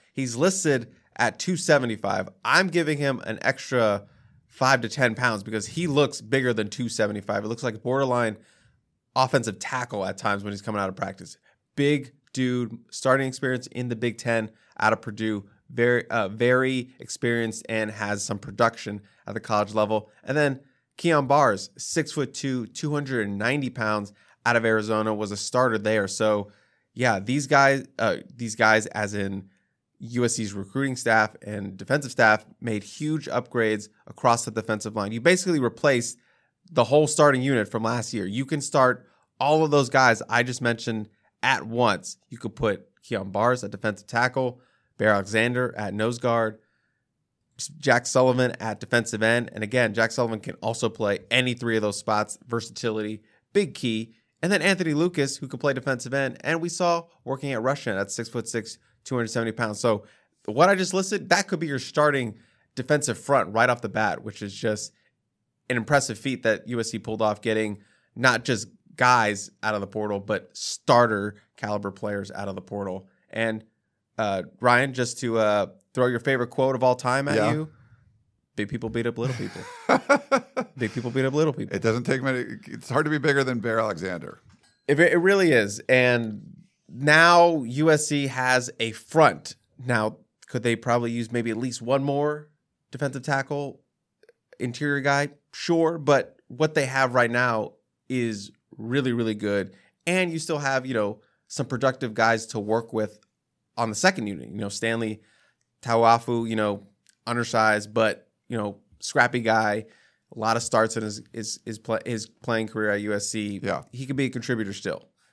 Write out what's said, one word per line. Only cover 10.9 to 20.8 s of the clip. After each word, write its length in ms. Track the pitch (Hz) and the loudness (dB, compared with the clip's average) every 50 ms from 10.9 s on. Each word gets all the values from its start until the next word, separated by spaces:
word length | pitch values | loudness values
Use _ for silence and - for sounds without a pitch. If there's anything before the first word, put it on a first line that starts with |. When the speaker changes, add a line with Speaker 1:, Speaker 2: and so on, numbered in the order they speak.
| 95 | -4
Speaker 1:
practice. 420 | - 95 95 95 - 90 - - - _ _ _ _ _ _ _ | -6 -8 -8 -8 -12 -16 -20 -20 -20 _ _ _ _ _ _ _
Big 380 | - 139 143 151 139 127 120 - _ _ _ | 0 2 2 2 0 -2 -8 -18 _ _ _
dude, 460 | - 131 127 127 123 123 120 107 117 - - _ | -4 -2 -2 0 0 -2 -4 -6 -8 -12 -18 _
starting 360 | - - - 135 127 135 135 131 | -12 -4 0 2 2 2 2 -2
experience 380 | 127 - 143 131 127 123 123 - | -4 -4 -4 -4 -4 -4 -6 -8
in 220 | - 120 123 120 | -8 -8 -6 -6
the 60 | 120 | -4
Big 240 | 110 123 120 110 - | -2 -2 -4 -4 -4
Ten 320 | - 120 113 113 110 107 - _ _ _ _ - | -4 -2 -2 0 -2 -4 -8 _ _ _ _ 0
out 140 | 104 110 110 | 2 2 2
of 80 | 107 | 2
Purdue. 440 | - 117 104 110 113 110 107 101 98 - _ _ _ - | -2 -8 -8 -4 -4 -4 -4 -4 -6 -10 _ _ _ -8
Very, 360 | 123 120 117 123 123 120 - - | -2 2 2 4 4 2 0 -2
uh, 160 | - 117 104 95 | -2 -2 -2 -4
very 640 | 104 113 120 123 127 127 131 131 131 127 120 - - - | -2 0 2 4 4 4 2 0 -2 -4 -6 -8 -12 -18
experienced 640 | - - - - - 120 117 117 113 110 110 - - - | -14 -14 -8 -4 -2 0 0 0 -2 -2 -4 -8 -8 -6
and 220 | 113 110 107 107 | -4 -2 -2 -4
has 340 | 101 107 107 101 104 101 - | -4 -6 -4 -4 -4 -4 -4
some 140 | - 104 101 | -6 -8 -8
production 640 | - - 101 - 117 117 - - - - 104 101 98 _ _ _ _ | -10 -8 0 2 2 2 2 -2 -8 -10 -10 -10 -12 _ _ _ _
at 80 | 104 104 | -10 -10
the 60 | 110 | -10
college 340 | - - 110 104 104 101 104 | -4 0 0 0 0 0 0
level. 380 | 110 107 104 110 107 - - _ _ - | 0 0 2 0 -2 -4 -6 _ _ -8
And 140 | - 135 151 | -4 0 2
then 220 | 147 139 135 127 - _ _ _ | 2 2 0 -4 -10 _ _ _